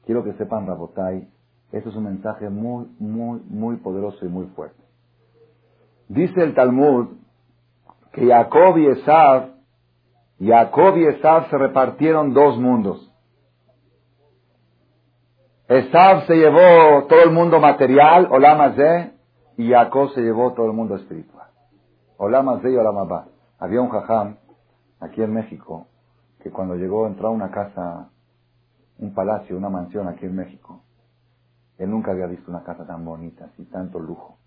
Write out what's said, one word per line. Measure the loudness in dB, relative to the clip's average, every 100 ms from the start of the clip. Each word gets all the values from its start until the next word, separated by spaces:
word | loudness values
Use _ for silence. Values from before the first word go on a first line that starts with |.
| -6
Quiero | -6
que | -6
sepan, | -12 -10 -10 -10
Rabotai, | -12 -14 -10 -10 -10 -14 _ _ _ _
esto | -14 -14
es | -12
un |
mensaje | -12 -10 -12 -12 -12
muy, | -10 -10 -12 -16 _
muy, | -12 -10 -10 -12 -14
muy | -10 -10 -10
poderoso | -10 -10 -10 -10
y | -12
muy | -12 -14
fuerte. | -16 -20 _ _ _ _ _ _ _ _ _ _ _ _ _ _
Dice | -4 -2 -2
el | -2
Talmud | 2 0 2 2 0 -4 -12 _ _ _ _ _ _ _ _ _
que | -2 2
Jacob | 2 2 4 4 4
y | 0
Esav, | 0 2 4 6 4 0 _ _ _ _ _ _ _ _ _
Jacob | 2 2 2 2 2 4
y |
Esav | 0 0 2 2 0
se | -4
repartieron | -2 -2 -2 -2 -2 0 0
dos | 2 2 2
mundos. | -2 -2 -4 -8 _ _ _ _ _ _ _ _ _ _ _ _ _ _ _ _ _ _ _ _ _ _ _ _ _ _ _
Esav | 0 2 4 6 4 2
se |
llevó | 4 4 6 8 8 8 6 4
todo | 6
el | 6
mundo | 4 2 4
material, | 4 4 2 6 6 6 4
Olam | 4 6 6
Hazé, | 2 2 0 0 -4 _ _ _ _ -8
y | 2
Jacob | 2 4 0 -2
se | -2
llevó | -4 -2 -4
todo | -2 -4
el |
mundo | -4 -8 -8
espiritual. | -12 -18 -18 _ -20 _ _ _ _ _ _ _
Olam | -2 -2 -2
Hazé | -4 -4
y | -2
Olam | -2 -4
Abba. | -8 -10 -12 _ _ _
Había | -8 -6
un | -4
jajam | -6 -4 -4 -4 -12 _ _ _ _ _ _
aquí | -18 -8
en | -6
México | -6 -10 -18 -20 -20 -20 _ _ _ _ _
que | -18
cuando | -12 -10
llegó, | -10 -8 -6 -6
entró | -6 -8
a |
una | -6 -8
casa, | -10 -12 -12 -14 -14 -20 _ _ _ _ _ _ _ _ _
un | -14
palacio, | -8 -6 -8 -10 -12
una | -10
mansión | -10 -10 -12 -12
aquí | -12 -12
en | -12
México, | -14 -20 _ -20 _ _ _ _ _ _ _ _ _ _
él | -10
nunca | -8 -8
había | -8 -8
visto | -12 -16
una | -18
casa | -16 -20 -18
tan | -18 -16
bonita, | -18 -20 _ -20
así | _
tanto | -20 -16 -14 -14
lujo. | -16 -18 -20 _